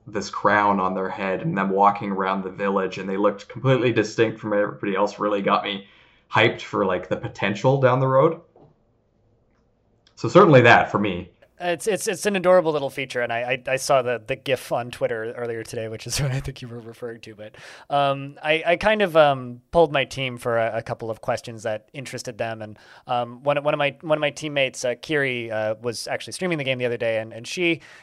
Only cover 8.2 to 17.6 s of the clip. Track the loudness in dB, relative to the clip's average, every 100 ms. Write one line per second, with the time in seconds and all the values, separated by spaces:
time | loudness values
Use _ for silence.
8.2 | 4 2 -12 _ -20 _ _ _ _ _
9.2 | _ _ _ _ _ _ _ _ _ -8
10.2 | 4 8 10 10 10 8 6 0 -2 -4
11.2 | -10 _ _ -8 -4 -4 -2 -2 -2 -2
12.2 | -2 0 6 6 6 0 -2 -6 -6 -4
13.2 | -2 -2 -2 -4 -2 -4 2 2 4 -2
14.2 | -4 -6 -2 -4 -2 -6 -4 -4 -4 -4
15.2 | -6 -8 -8 -8 -8 -8 -8 -8 -8 -4
16.2 | -2 -4 -6 -12 -14 -14 -16 -12 -12 -12
17.2 | -16 -18 -18 -18